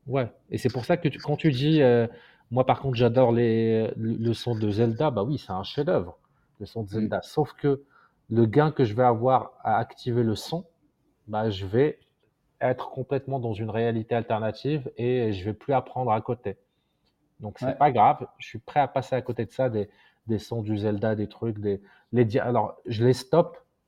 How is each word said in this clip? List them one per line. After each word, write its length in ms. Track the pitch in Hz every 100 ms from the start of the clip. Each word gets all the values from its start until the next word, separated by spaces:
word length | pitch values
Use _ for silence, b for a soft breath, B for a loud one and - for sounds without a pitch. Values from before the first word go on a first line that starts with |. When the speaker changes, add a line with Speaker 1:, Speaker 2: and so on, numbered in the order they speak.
| 127
Speaker 1:
Ouais, 240 | 135 117 - _
et 80 | 110
c'est 100 | 123
pour 120 | 123
ça 120 | 113 175
que 120 | 147
tu, 100 | -
quand 180 | - 147
tu 140 | 160
dis, 320 | 127 147 156
euh, 240 | 127 120 117 B B B B
moi 140 | 120 127
par 140 | 120
contre 160 | 135 120
j'adore 360 | 120 117 120
les, 580 | 117 117 113 113 110 110 -
le, 180 | 113 107
le 180 | 117
son 220 | 110 120 110
de 140 | 107
Zelda, 400 | 104 117 110 156
bah 140 | 107
oui, 140 | 117 139
c'est 140 | -
un 120 | 95
chef-d'œuvre, 540 | 98 - 147 175 85 - _ _ _ _
le 60 | 101
son 160 | 113
de 60 | 95
Speaker 2:
Mm. 40 |
Speaker 1:
Zelda. 280 | 107 107 101
Sauf 320 | - - 139
que 280 | - 143 139 b b b b -
le 160 | 113 110
gain 240 | 147 151
que 120 | 147
je 100 | 117
vais 80 | 107
avoir 480 | 123 113 127 127 - -
à 160 | 110 110
activer 440 | 110 - 123 120
le 120 | 113
son, 300 | 104 - 165 - _ _ _ _ _ -
bah, 220 | 107 113
je 160 | 95 95
vais 320 | 113 151 - _ _ _ _ _ _
être 300 | 123 127 -
complètement 500 | 131 120 135 131 135
dans 120 | 117
une 180 | 101 110
réalité 440 | 110 117 113 110
alternative 760 | 120 113 107 110 - 135 151 127 -
et 360 | 120 127 113
je 120 | 95
vais 100 | 98
plus 200 | 104 -
apprendre 360 | 160 - 127 127
à 80 | 107
côté. 360 | - - 101 95 _ _ _ _ _ _ _ _
Donc, 180 | 107 -
c'est 80 | 127
Speaker 2:
Ouais. 80 |
Speaker 1:
pas 160 | - 147
grave, 340 | 117 120 147 - _
je 80 | -
suis 120 | 113
prêt 220 | - 147
à 80 | 135
passer 260 | 131 - 127
à 60 |
côté 220 | 113 120
de 60 | 113
ça, 180 | - 131
des, 220 | 110 98 b b b 113
des 120 | 107
sons 240 | - 117
du 160 | 107 104
Zelda, 360 | 107 104 110
des 140 | 107 101
trucs, 300 | - 117 104
des, 240 | 104 98 b b b
les 120 | 120
dia-, 200 | 113 123
alors, 320 | 120 120 107 - -
je 180 | 110
les 80 | 123
stoppe, 460 | 127 - 160 170 - _ _